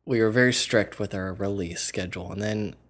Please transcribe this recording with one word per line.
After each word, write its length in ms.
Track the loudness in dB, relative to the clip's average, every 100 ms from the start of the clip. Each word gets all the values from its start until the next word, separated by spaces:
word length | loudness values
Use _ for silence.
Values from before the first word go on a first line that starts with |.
| -2
we 140 | 2
were 100 | 4
very 220 | 6 6
strict 440 | 4 2 2 2 -2
with 160 | -6
our 200 | -4 -6 -4
release 480 | -2 -2 -4 -4
schedule. 480 | -4 -4 -6 -6 -8
And 100 | -6
then 340 | -4 -2 -4 -8 _